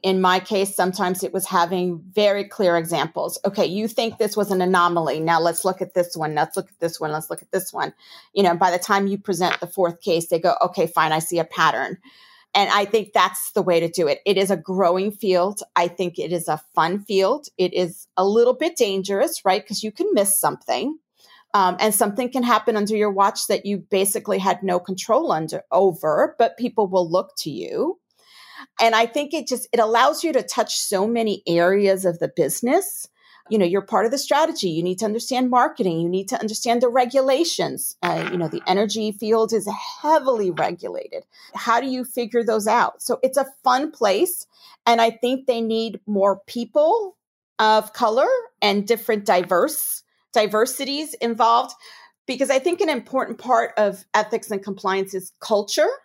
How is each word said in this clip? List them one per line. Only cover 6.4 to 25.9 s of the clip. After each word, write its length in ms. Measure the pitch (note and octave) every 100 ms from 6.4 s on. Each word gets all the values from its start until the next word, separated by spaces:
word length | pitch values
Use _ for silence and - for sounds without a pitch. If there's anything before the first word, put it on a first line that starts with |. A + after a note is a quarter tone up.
| D#3 F#3+
look 120 | F3+
at 100 | _
this 200 | E3+ -
one. 120 | D#3
Let's 180 | D3+ -
look 120 | E3
at 100 | _
this 200 | F#3+ F#3
one." 220 | - - _ - - _
You 100 | -
know, 120 | F#3+ E3+
by 160 | F#3
the 80 | F3+
time 280 | - G3 G3
you 100 | G3
present 420 | G3+ E3+ F3+ -
the 80 | F3
fourth 340 | - E3+ E3+
case, 260 | - E3 D#3
they 120 | E3
go, 160 | F3 -
"Okay, 260 | F3 F3+ E3
fine, 240 | E3 D#3
I 80 | D#3
see 180 | D#3+ E3+
a 60 |
pattern." 540 | E3 - D#3+ A#2 - F3+ - - - _ _
And 160 | G3+ G3
I 160 | G#3 G3+
think 280 | A3 G3
that's 380 | G#3 F#3 - -
the 100 | G#3+
way 180 | F3+ E3+
to 100 | E3
do 180 | F3 D3+
it. 120 | C#3+ G3
It 120 | F#3+
is 140 | F#3+
a 60 | F#3
growing 540 | D#3 F#3 F3+ F#3 G3+
field. 500 | G#3 G3+ F3+ F#3 G3+ - -
I 120 | F3
think 320 | F3 F3+ E3+
it 140 | E3
is 140 | F3 E3+
a 140 | D#3 _ -
fun 240 | E3 G3+
field. 480 | G3+ F#3+ F#3+ C#4+ - -
It 160 | F3+
is 340 | - F3+ - - -
a 80 | G3
little 280 | A3 A#3+
bit 220 | B3+ D#4+ E4+
dangerous, 680 | G#3+ F#3+ F#3+ G3 D#4+ - G3+
right? 200 | G3 -
'Cause 180 | G3+
you 80 | G#3+
can 160 | - G4+
miss 240 | C#4+ G3 -
something. 600 | D3+ - - A#2+ B3+ D#4 _ _ _ - _
Um, 220 | G#3 F#3 F3+
and 140 | A3
something 360 | - G#3+ G3+ B3
can 140 | C4
happen 340 | A#3+ A3 A#3 G#3+
under 180 | G3+ G#3+
your 160 | G#3
watch 360 | G3 G3 - -
that 180 | G3 G3+
you 120 | G3+
basically 600 | - G3 G3 G#3+ G#3+ G3
had 240 | F#3+ F#3
no 160 | F#3+ F3+
control 520 | F3+ F#3+ - A#3 E4
under, 300 | D#3+ D#3 D3+ -
over, 640 | F3+ G3